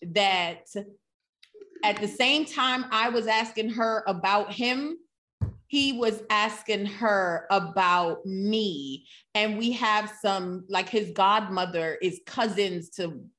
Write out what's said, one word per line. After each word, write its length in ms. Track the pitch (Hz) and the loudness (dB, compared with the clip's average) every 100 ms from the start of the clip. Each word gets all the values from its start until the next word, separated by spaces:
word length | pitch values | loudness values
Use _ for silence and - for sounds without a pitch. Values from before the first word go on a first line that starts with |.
| 175 | -4
that 480 | 175 196 185 170 165 - 208 202 - _ _ _ _ - - - - | 2 4 2 0 -6 -10 -10 -10 -14 _ _ _ _ -20 -20 -20 -4
at 140 | 214 208 | -2 0
the 100 | 208 | -2
same 380 | - 247 302 302 | 0 2 2 0
time 400 | - 254 254 247 | 0 0 0 0
I 200 | 220 233 | 0 0
was 180 | 233 220 | 0 2
asking 440 | 220 226 - 220 | 2 0 -2 -4
her 300 | 226 226 220 202 | 0 0 0 -2
about 460 | 180 190 208 208 | 0 2 2 0
him, 440 | 208 247 254 294 339 _ _ _ - - - - | -2 -2 0 -4 -8 _ _ _ -6 -6 -6 -4
he 240 | 285 277 | 0 2
was 320 | 240 233 214 - | 2 0 0 2
asking 560 | 214 220 220 - 208 202 | 2 2 -2 -2 -2 -2
her 640 | 202 226 202 185 165 - | 0 2 4 2 0 2
about 760 | 196 170 180 180 180 170 165 196 | 0 2 2 4 4 2 -2 -4
me. 800 | 190 202 220 208 151 139 135 - - _ 214 | -2 0 0 0 -4 -8 -10 -14 -20 _ -2
And 220 | 214 208 | 0 0
we 160 | 233 | -2
have 360 | 240 233 214 202 - | 0 2 2 0 -4
some, 440 | 208 196 185 180 185 | -2 0 -2 -8 -4
like, 180 | 190 185 | -4 0
his 240 | 226 196 | -2 -2
godmother 840 | 170 196 214 202 185 180 175 160 151 | 2 4 4 2 -2 -2 -2 -2 -2
is 200 | 185 180 - | -2 -4 -8
cousins 640 | - 226 190 202 180 165 | -2 0 2 0 -2 -8
to 340 | - 175 139 - | -6 -6 -8 -16